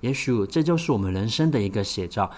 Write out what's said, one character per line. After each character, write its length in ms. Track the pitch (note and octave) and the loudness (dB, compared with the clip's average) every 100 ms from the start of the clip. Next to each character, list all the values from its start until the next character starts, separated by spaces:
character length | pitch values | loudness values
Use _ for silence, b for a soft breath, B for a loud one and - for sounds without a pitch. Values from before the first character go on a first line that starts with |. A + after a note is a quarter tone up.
也 120 | A#2+ | -2
许 320 | C3+ - A#2+ G2 | -2 0 2 2
这 140 | E3+ | 2
就 140 | D#3 E3 | 2 2
是 160 | E3 | 2
我 60 | B2+ | 0
们 160 | F#2+ | 2
人 160 | F#2 G#2+ | 0 -2
生 200 | A2+ D#3+ | 2 2
的 120 | C#3 | 2
一 80 | G2+ | 0
个 120 | G2+ | -2
写 240 | G2 - F2+ | -4 -4 -6
照， 240 | - F#2+ | -2 -4